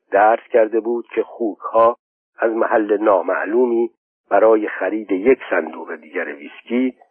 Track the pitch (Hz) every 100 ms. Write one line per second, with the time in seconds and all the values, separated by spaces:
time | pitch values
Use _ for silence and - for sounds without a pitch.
0 | _ 98 107 117 - 120 110 110 110 117
1 | - - - - 113 - - 113 117 120
2 | _ _ _ - 113 113 - 117 104 101
3 | 110 95 85 85 87 117 123 117 117 -
4 | _ _ _ 101 110 110 104 - 95 110
5 | 104 92 113 131 - 92 80 82 80 82
6 | - 90 76 73 73 - - 120 131 -
7 | _